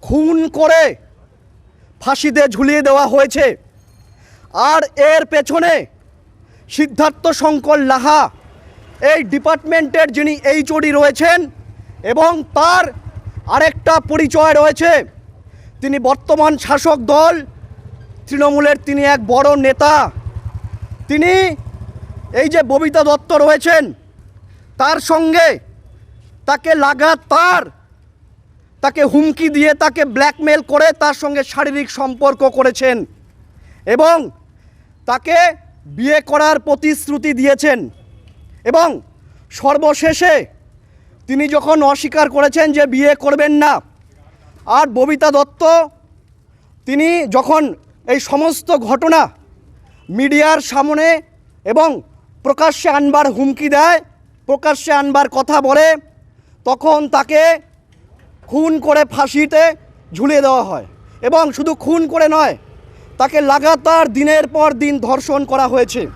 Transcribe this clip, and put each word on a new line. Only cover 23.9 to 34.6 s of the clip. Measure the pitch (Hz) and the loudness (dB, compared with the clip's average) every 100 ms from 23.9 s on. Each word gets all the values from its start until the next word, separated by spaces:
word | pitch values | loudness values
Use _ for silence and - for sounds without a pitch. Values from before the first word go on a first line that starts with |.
| 131 _ _ - - - - - - | -8 _ _ -20 -20 -20 -20 -20 -4
তার | 262 311 | -2 -2
সঙ্গে | - 320 320 330 330 220 - - - - - - - - - | -2 -2 0 2 2 0 -10 -20 -20 -20 -20 -20 -20 -14 -4
তাকে | 285 320 302 | -4 0 0
লাগাতার, | 277 269 302 320 - 294 349 359 247 - _ _ _ _ _ _ _ _ _ _ | 0 0 0 0 0 0 2 0 -4 -16 _ _ _ _ _ _ _ _ _ _
তাকে | 277 277 | -4 0
হুমকি | 285 285 311 285 320 | 2 2 0 0 -2
দিয়ে, | 294 302 | 0 0
তাকে | 294 311 - 285 | 2 -2 0 -4
ব্ল্যাকমেল | 226 277 285 302 302 | 0 -2 -2 -2 -2
করে | 262 294 311 | 0 2 2
তার | 311 294 | 2 -2
সঙ্গে | 277 294 285 | -2 -6 -6
শারীরিক | 269 - 285 277 277 | -8 -4 -4 -4 -8
সম্পর্ক | - 269 247 277 277 269 | -6 -8 -2 -2 0 -2
করেছেন | 254 262 - 262 240 175 - _ _ _ _ - - - | 0 -2 0 -2 -2 -6 -14 _ _ _ _ -20 -16 -4
এবং | 240 311 330 233 - _ _ | 2 2 2 -2 -14 _ _